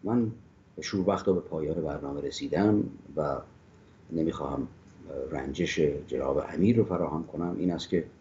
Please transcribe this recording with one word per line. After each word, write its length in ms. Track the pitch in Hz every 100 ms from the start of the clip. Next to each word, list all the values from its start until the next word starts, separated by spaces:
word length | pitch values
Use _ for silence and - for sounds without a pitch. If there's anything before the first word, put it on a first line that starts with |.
من 280 | 95 120 110 - - - - -
شوربختا 520 | - 101 92 95 -
به 60 | 92
پایان 420 | - 80 76 82
برنامه 400 | 78 71 71 71
رسیدم 640 | 71 - 71 76 104 107 - - - 73
و 260 | 73 67 - - - - - - -
نمی‌خواهم 560 | 82 80 76 69 69 65 - - - 82 69 67
رنجش 480 | 76 67 73 85 -
جناب 640 | 76 71 - 64 67 69 -
امیر 280 | - 98 117
رو 60 |
فراهم 400 | 98 87 82 76
کنم. 320 | 80 80 87 92
این 120 | 90
است 180 | 85 -
که 180 | 90 78 -